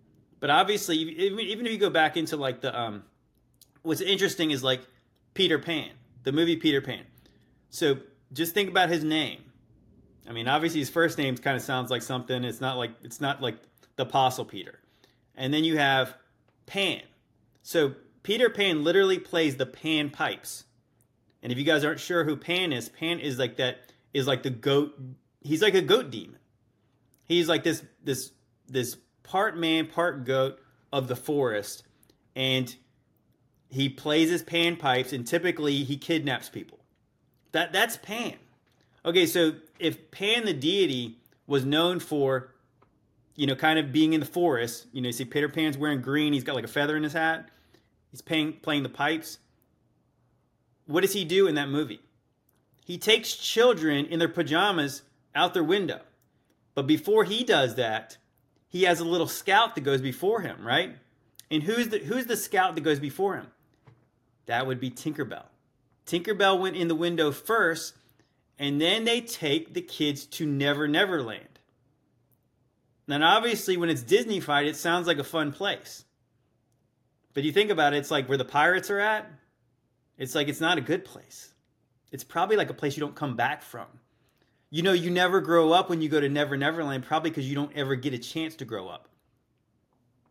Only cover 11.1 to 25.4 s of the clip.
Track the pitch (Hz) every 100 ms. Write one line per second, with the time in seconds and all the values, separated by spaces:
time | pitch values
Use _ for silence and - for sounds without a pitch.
11.1 | 131 135 127 147 127 - 127 123 120 -
12.1 | 127 123 127 123 110 131 127 117 - -
13.1 | - 143 135 123 113 _ _ _ - 127
14.1 | 139 131 - 117 98 - - _ _ _
15.1 | _ _ - 131 151 165 156 139 135 127
16.1 | - _ _ _ _ - 196 190 107 -
17.1 | _ _ _ _ _ - 165 143 131 -
18.1 | _ - 226 240 214 196 156 151 185 190
19.1 | 185 - 170 156 131 127 - 156 156 143
20.1 | - 143 95 - - - _ _ _ _
21.1 | _ _ _ 120 123 147 151 147 143 -
22.1 | 175 156 135 - 175 180 123 117 - 160
23.1 | 170 139 127 123 123 127 123 - _ _
24.1 | 143 131 123 139 117 139 139 147 - 127
25.1 | 127 _ _